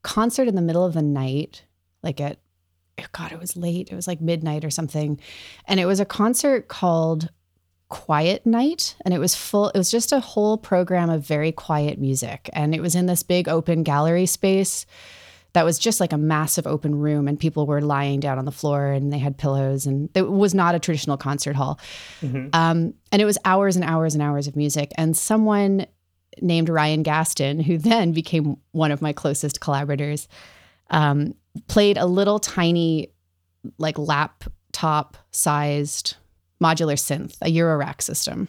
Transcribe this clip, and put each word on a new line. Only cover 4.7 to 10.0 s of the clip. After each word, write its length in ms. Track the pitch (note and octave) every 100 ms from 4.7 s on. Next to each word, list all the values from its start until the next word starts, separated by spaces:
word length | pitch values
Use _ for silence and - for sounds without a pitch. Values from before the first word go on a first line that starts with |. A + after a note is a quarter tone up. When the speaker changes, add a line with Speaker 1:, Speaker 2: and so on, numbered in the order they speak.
Speaker 1:
something. 480 | D#3 D#3+ D#3 D3+ C#3+ - - - - -
And 140 | F#3+
it 40 | F3+
was 140 | G3
a 40 | G3
concert 640 | - G#3+ B3 C#4+ B3+ -
called 600 | - F#3 E3 D#3+ D#3+ E3 _ _ _ _ _ _
Quiet 560 | - - D3+ E3 G#3 A#3
Night. 500 | A#3 C#4 E4 - -
And 80 | F#3
it 60 | F3
was 160 | F3
full, 340 | - - G#3 G#3
it 80 | G3
was 120 | F3+
just 220 | A#3